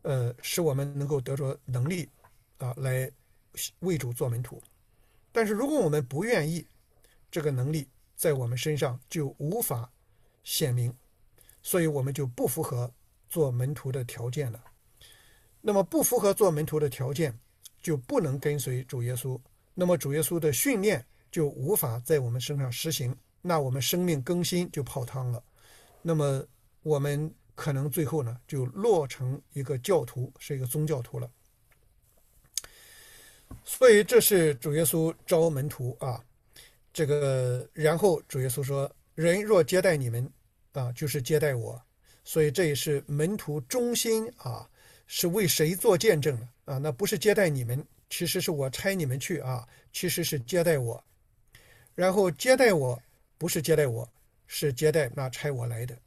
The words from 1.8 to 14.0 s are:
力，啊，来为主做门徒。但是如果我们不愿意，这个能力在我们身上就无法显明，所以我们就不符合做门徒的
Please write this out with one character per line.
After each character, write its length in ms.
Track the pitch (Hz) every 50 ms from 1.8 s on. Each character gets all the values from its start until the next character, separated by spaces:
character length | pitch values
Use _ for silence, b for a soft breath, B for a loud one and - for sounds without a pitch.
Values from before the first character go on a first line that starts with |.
| 123 151
力， 220 | 185 180 139 - _ _ _ - _ _ _ _ _ _
啊， 160 | 131 120 127
来 340 | - 135 131 127 131 131 - - _ _ _ _ _ _ _ - - - - _ _
为 180 | 170 185 180
主 160 | 139 123 120
做 160 | 120 - 147 123
门 140 | 117 120
徒。 200 | 127 - - - - _ _ _ _ _ _ _ _ _ _ _ _ _
但 140 | _ 233 226
是 80 | 208 214
如 120 | 202 262
果 140 | 277 311 285
我 80 | 202 156
们 160 | 147 151 135
不 180 | 120 135 143
愿 240 | 202 233 247 190 143 156
意， 180 | 170 165 - _ _ _ _ _ _ _ b b b b b b
这 100 | - 170
个 100 | 147 151
能 220 | 135 123 127 139
力 160 | 156 160 139 - _ _ _ _ _
在 200 | - - 165 147
我 120 | 131 127
们 120 | 117 123 123
身 180 | - 156 151
上 240 | 135 165 139 120 - - _
就 260 | - 165 147 135 - _
无 240 | 143 151 185 240
法 280 | 156 - 143 117 117 - _ _ _ _ _ _ _ _ _ _
显 320 | _ - - - 165 131 123
明， 200 | 123 120 123 123 - _ _ _ _ _ _ b b b b b b
所 180 | _ - - 180
以 60 | 165
我 160 | 156 147 139
们 100 | 127 139
就 140 | 139 147 143
不 200 | 127 120 - 269
符 160 | 143 - -
合 300 | 117 - 131 120 120 123 _ _ _ _ _ _ _ _
做 220 | - 170 151 135
门 220 | 123 123 127 135
徒 180 | 147 - - 135
的 140 | 127 139